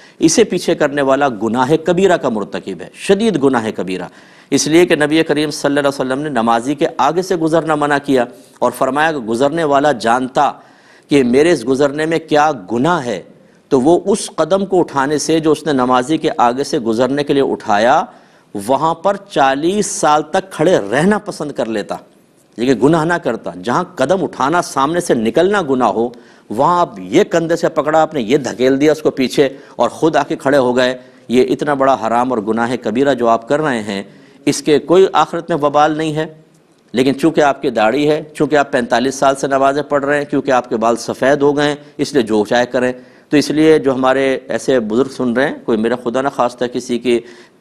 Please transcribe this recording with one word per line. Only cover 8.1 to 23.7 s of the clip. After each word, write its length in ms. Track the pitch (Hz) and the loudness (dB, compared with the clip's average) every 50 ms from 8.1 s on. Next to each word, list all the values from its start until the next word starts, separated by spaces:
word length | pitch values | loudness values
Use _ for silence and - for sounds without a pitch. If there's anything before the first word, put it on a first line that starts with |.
| 135 127 117 120 - - - - - - | 0 0 0 -2 -6 -14 -20 -20 -8 -4
और 100 | 123 123 | -2 -2
फरमाया 400 | 117 - 139 131 127 147 156 165 | -2 -2 -2 -2 0 0 0 0
कि 80 | 156 143 | 0 -4
गुजरने 440 | 113 107 113 113 139 143 151 170 165 | -4 -4 -2 0 0 0 0 0 -2
वाला 280 | 147 139 139 143 151 | 0 2 2 2 2
जानता 580 | 143 110 101 113 117 131 131 123 - 151 143 117 - - - - - _ _ - - - _ _ | 0 0 0 0 0 0 0 -2 0 0 0 0 -2 -4 -12 -20 -20 _ _ -20 -20 -20 _ _
कि 140 | 151 139 131 | 2 2 4
मेरे 280 | 120 120 135 156 170 | 4 4 4 4 4
इस 120 | 175 135 110 | 2 2 0
गुजरने 420 | 123 135 127 147 139 139 151 156 | -2 0 2 2 0 0 -2 -2
में 140 | 160 165 156 | -2 -2 -2
क्या 320 | 160 - 156 147 147 156 | -2 0 2 2 2 2
गुनाह 480 | 151 120 90 - 110 120 131 165 180 160 | 0 -4 -6 -6 -4 0 0 2 0 0
है, 380 | 127 123 104 87 - - - - _ _ _ _ _ _ | -2 -4 -6 -6 -8 -14 -20 -20 _ _ _ _ _ _
तो 80 | 143 135 | 0 2
वो 160 | 120 151 175 175 - 196 | 4 4 2 2 2 0
उस 240 | 220 - - - - - | -2 -2 -4 -8 -4 -4
कदम 260 | 160 160 190 196 196 | -2 0 0 0 0
को 120 | 180 190 180 | 0 0 0
उठाने 420 | 156 - - 143 131 143 151 143 | 0 0 0 -2 0 0 -2 -2
से 200 | - - 160 165 | 0 0 0 2
जो 120 | 151 160 | 2 2
उसने 220 | 151 - - 160 147 | 0 0 0 -2 0
नमाजी 440 | 131 123 127 127 123 123 135 160 156 | 0 2 2 2 2 2 0 -2 -2
के 120 | - 156 | 0 -2
आगे 340 | - - 123 120 123 131 139 | 0 2 2 2 2 0 -4
से 160 | - - 151 | -4 -4 -2
गुजरने 440 | 113 113 113 113 127 123 139 147 139 | -2 -2 0 0 0 0 0 -2 -2
के 100 | 143 143 | 0 0
लिए 100 | 139 135 | 0 0
उठाया, 680 | - 104 104 - 113 104 101 110 123 143 170 226 - - - - _ _ _ _ _ - | 0 -2 -4 -2 -2 0 2 4 4 4 2 0 -2 -8 -20 -20 _ _ _ _ _ -12
वहाँ 380 | 104 98 110 135 139 151 160 165 | -10 -4 -2 -2 0 0 -2 -2
पर 240 | 165 - 196 202 196 - - | -2 -2 -4 -4 -4 -8 -6
चालीस 720 | - 165 139 135 135 139 151 170 196 214 190 - - - | -2 0 2 2 2 0 -2 -2 -2 -2 -4 -4 -4 -2
साल 220 | - 151 151 151 156 151 - | 0 2 2 2 0 0 -2
तक 160 | 190 190 - | -4 -4 -4
खड़े 280 | - - 151 180 180 135 | -4 0 2 2 2 2
रहना 400 | 101 98 110 139 160 196 214 202 | 2 0 0 0 2 2 2 0
पसंद 340 | 202 - 165 - 160 147 | -2 -8 -10 -10 -10 -8
कर 160 | 135 - 123 110 | -6 -6 -6 -4
लेता, 320 | 113 104 95 - 90 87 - _ _ _ _ _ _ _ _ _ _ - | -4 -6 -6 -6 -10 -12 -12 _ _ _ _ _ _ _ _ _ _ -4
लेकिन 200 | 120 135 131 104 | 0 0 2 2
गुनाह 260 | 117 143 165 165 156 | 4 4 4 2 2
ना 120 | 170 175 170 | 0 -2 -2
करता। 360 | 165 147 117 110 - 95 85 90 | -2 -4 -4 -4 -6 -10 -12 -8
जहाँ 380 | 90 117 | -4 -2